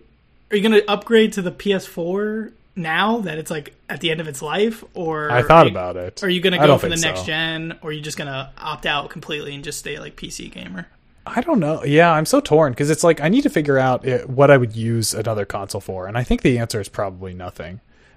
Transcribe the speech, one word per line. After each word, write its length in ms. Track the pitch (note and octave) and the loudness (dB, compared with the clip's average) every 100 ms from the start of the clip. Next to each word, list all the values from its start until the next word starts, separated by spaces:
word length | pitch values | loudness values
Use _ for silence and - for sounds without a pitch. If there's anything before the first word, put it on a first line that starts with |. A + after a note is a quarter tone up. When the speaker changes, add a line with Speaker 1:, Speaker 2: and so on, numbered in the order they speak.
| - _ _ _ _ | -16 _ _ _ _
Speaker 1:
are 40 | G#3 | 0
you 60 | |
gonna 180 | A3 G#3+ G#3+ | 4 4 4
upgrade 460 | G#3 - A3+ A3 | 0 2 4 4
to 80 | G#3+ | 0
the 100 | F3 | -6
P 220 | C#3 G3+ | -4 -2
S 120 | F#3+ - | -2 -4
four 640 | - E3+ G3 G#3+ A3 G#3+ - _ - | -8 -4 -4 -4 -6 -10 -14 _ -10
now 420 | D#3+ E3 G3+ A#3 | -4 0 0 0
that 180 | F#3+ D#3 | -4 -8
it's, 140 | D#3 | -8
like, 220 | D#3+ C#3+ - - | -10 -10 -16 -14
at 100 | D3 | -6
the 120 | E3 | -4
end 80 | D#3+ | -4
of 60 | D#3 | -6
its 140 | C3+ | -10
life, 420 | D#3 E3 A3+ A3+ - | -6 -2 -2 -2 -12
or 360 | - E3 D#3 D3+ | -8 -6 -4 0
Speaker 2:
I 100 | B2 | 0
thought 220 | - D#3+ C#3 | 6 8 8
Speaker 1:
are 40 | |
you, 20 | |
Speaker 2:
about 240 | F#2+ F2+ F2+ | 4 -6 -6
it. 260 | F2+ - | -10 -6
Speaker 1:
are 60 | G3 | -2
you 100 | F3+ | 0
gonna 160 | F#3 F3+ | 0 4
Speaker 2:
I 20 | |
Speaker 1:
go 80 | D3 | 4
Speaker 2:
don't 120 | C3 | 4
Speaker 1:
for 100 | E3+ | 2
the 60 | E3 | -2
Speaker 2:
think 100 | D#3+ | -2
Speaker 1:
next 160 | - | -4
Speaker 2:
so. 40 | - | -4
Speaker 1:
gen, 500 | D#3 D#3+ D#3+ E3 E3 | -4 -4 -6 -10 -12
or 80 | D#3+ | -12
are 40 | |
you 80 | D3+ | -10
just 160 | D3+ D3 | -10 -10
gonna 340 | D3 C3+ C3+ - | -10 -10 -12 -12
opt 280 | D#3 D3 E3 | -10 -8 -4
out 240 | D3 C#3 | -4 -6
completely 440 | E3+ - D3+ D3 C#3+ | -12 -10 -10 -10 -12
and 80 | |
just 160 | C#3+ C#3+ | -12 -12
stay, 180 | C#3+ D3 | -10 -12
like, 160 | D3 - | -14 -14
P 140 | F3 | -14
C 180 | - E3+ | -14 -14
gamer? 380 | - - F#3 F3 _ _ _ - | -16 -14 -14 -16 _ _ _ -8
Speaker 2:
I 140 | - | -6
don't 180 | D4 C4+ | 0 0
know. 240 | D3+ D#3 | 0 -2
Yeah, 280 | C#3+ D3 E3+ | 2 6 6
I'm 140 | D#3 D#3 | 4 2
so 140 | C#4 | 0
torn, 340 | - D3+ D3+ A#2+ | 4 4 4 2
'cause 140 | D3 | 0
it's 140 | D#3 | 2
like, 160 | E3+ D#3+ | 4 4
I 100 | D#3 | 2
need 120 | A#3+ | 2
to 60 | C#4+ | 2
figure 280 | E3+ C#3+ C3+ | 0 2 2
out, 260 | C3 B2 C3 | 4 2 0
eh, 140 | B2 | -2
what 280 | - B2+ C#3+ | 0 4 8
I 60 | C#3 | 8
would 180 | A#2+ A2 | 6 -2
use 380 | A2+ A2+ G#2+ | -2 -2 -2
another 320 | - A#2 G#2+ G2 | -4 -4 -2 -4
console 360 | G#2+ G2 G2+ | -6 -8 -8
for, 260 | - F#2 F#2 | -8 -8 -6
and 100 | A2+ | -4
I 60 | |
think 180 | A#2+ A#3+ | 0 2
the 180 | D#3 A#2+ | 4 2
answer 200 | A#2 A2+ | 0 -4
is 100 | G2 | -6
probably 440 | - G2 F#2 F#2+ | -6 -6 -6 -12
nothing. 480 | F2+ F2+ - D#2+ G2 - _ _ | -10 -12 -12 -12 -14 -18 _ _